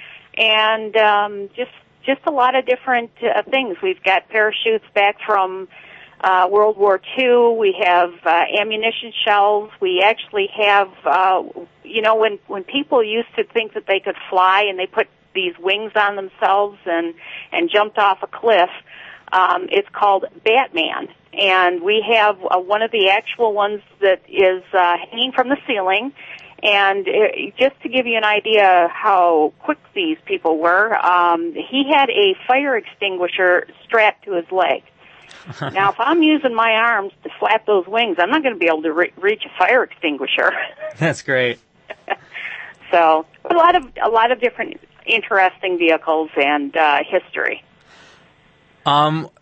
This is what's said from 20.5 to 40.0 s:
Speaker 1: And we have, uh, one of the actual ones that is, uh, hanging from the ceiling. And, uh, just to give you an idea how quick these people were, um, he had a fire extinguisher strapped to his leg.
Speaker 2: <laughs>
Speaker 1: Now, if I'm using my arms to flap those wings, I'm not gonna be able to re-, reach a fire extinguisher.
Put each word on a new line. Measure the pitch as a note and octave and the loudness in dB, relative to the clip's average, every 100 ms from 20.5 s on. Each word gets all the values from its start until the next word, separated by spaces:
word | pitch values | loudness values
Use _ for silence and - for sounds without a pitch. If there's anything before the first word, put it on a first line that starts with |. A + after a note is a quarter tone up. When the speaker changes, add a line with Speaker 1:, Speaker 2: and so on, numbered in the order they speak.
| A#3 C4 E3 D#3 - - - _ | 0 0 -4 -6 -6 -12 -18 _
Speaker 1:
And | - G3 F#3 F3+ F3+ | -4 0 2 2 0
we | F3+ G#3+ G#3 | -2 -2 0
have, | A3+ G#3 F#3+ | 2 2 0
uh, | F#3 F3+ | -2 -2
one | F3+ G#3 | 0 -2
of | A3+ | -2
the | A3+ F#3+ | 0 2
actual | G3+ - - A3+ | 0 -2 -2 -2
ones | G#3 G3+ G#3 _ - | 0 -2 -4 _ -2
that | G3 F#3 - | 0 0 -2
is, | - F#3 F#3 - | 2 2 2 -2
uh, | F#3+ F3 F3 F#3 | 0 2 0 -4
hanging | A#3 B3+ | -6 -4
from | B3+ B3+ | -2 -2
the | C#4 - | -2 -4
ceiling. | G#3+ F#3 G3 C4 - - - - - | -4 0 -2 -4 -12 -20 -20 -20 -6
And, | G#3 G3+ G3 G3 F#3 | 0 2 2 0 -2
uh, | F3+ F3+ - G3+ - | 0 0 -2 -10 -2
just | C4 - | -2 -2
to | C4+ | -6
give | B3+ A#3+ | -4 -2
you | A3 | -2
an | |
idea | G#3+ G#3 A3 A3 F#3+ F3+ E3+ | 0 -2 0 4 6 4 2
how | - G#3+ F#3+ F3 D#3+ D3+ - | 0 0 4 4 4 0 -4
quick | - - _ | -8 -8 _
these | G#3 E3 D#3+ - | -6 -4 -6 -6
people | F#3+ E3 D#3+ | -4 -2 0
were, | E3+ F#3 A3 G#3+ | 2 2 2 0
um, | - F3+ F3 E3+ E3+ | 2 2 2 0 -2
he | D#3 - C4+ C#4 | -8 -6 -2 0
had | D4 C#4 | 2 2
a | - G3+ F#3+ - | 2 2 0 -2
fire | B3+ C#4+ A#3 | 0 0 -4
extinguisher | - - G3+ F#3 F3 - F3+ F3+ - - | -6 -8 -6 -4 -4 0 2 2 -2 -18
strapped | - A3+ G#3+ - - | -4 0 2 0 -6
to | |
his | F3 E3+ | -6 -4
leg. | F#3 E3 C3 _ | -2 0 -2 _
Speaker 2:
<laughs> | _ - - - - - - | _ -20 -20 -20 -20 -18 -12
Speaker 1:
Now, | C#3+ F#3+ G3 | -8 -2 0
if | G3 | 0
I'm | A#3+ E4+ | 0 2
using | D#4 D4+ C4+ A3+ | 2 2 0 0
my | A3+ | 0
arms | A3 A#3 A3 G3 - | 2 2 0 -4 -12
to | A3 - | -16 -4
flap | G3+ G#3+ - | 0 0 2
those | G3+ F3 | 0 0
wings, | A3 A#3 E3+ | -2 -2 0
I'm | F3 | 0
not | D#4 | 0
gonna | C4+ G3+ | -2 -2
be | E3 | 0
able | D#3 | 0
to | D#3+ | -2
re-, | D#3 F3 - | -2 -2 -2
reach | F#3+ G#3+ - | -2 -2 -6
a | - | -2
fire | F#3 B3 | 2 2
extinguisher. | G3 - | 0 -4